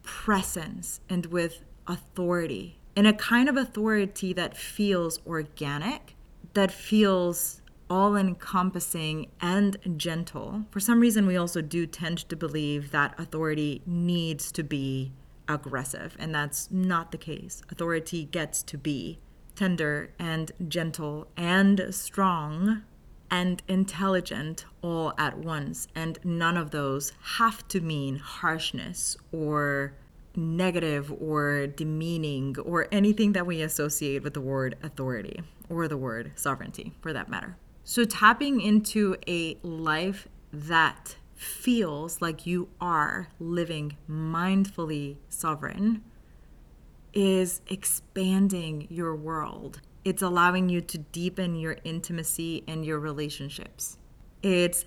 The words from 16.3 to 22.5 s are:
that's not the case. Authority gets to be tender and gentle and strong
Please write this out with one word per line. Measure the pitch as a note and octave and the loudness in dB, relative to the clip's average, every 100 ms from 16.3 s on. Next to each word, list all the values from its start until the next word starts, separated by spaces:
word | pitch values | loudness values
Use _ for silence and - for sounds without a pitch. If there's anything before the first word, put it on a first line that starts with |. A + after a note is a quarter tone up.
that's | D3+ D3 - - | -4 -4 -6 -4
not | F#3 F#3 E3+ E3 | 0 2 0 -2
the | D#3+ | -10
case. | D#3+ - F3+ - - | -10 -10 -12 -14 -12
Authority | D#3 E3+ E3 E3 E3+ D3 | -4 -2 -2 -2 -6 -4
gets | F3 D3+ - | -4 -4 -4
to | - C#3+ | -6 -6
be | D3+ C3+ E2+ - - - - - | -4 -4 -6 -12 -16 -20 -12 -2
tender | F#3+ E3+ D3+ D3 - - | 0 2 0 -2 -4 -8
and | E3 D#3+ D#3+ - E3+ | -4 -4 -4 -6 -4
gentle | E3+ D#3+ D3+ D3 D3+ - - | -2 -2 -4 -6 -8 -10 -4
and | E3+ F#3 G3 G3 - | 4 8 8 6 2
strong | F#3 - - F#3+ E3+ D3+ | -4 -4 2 2 2 0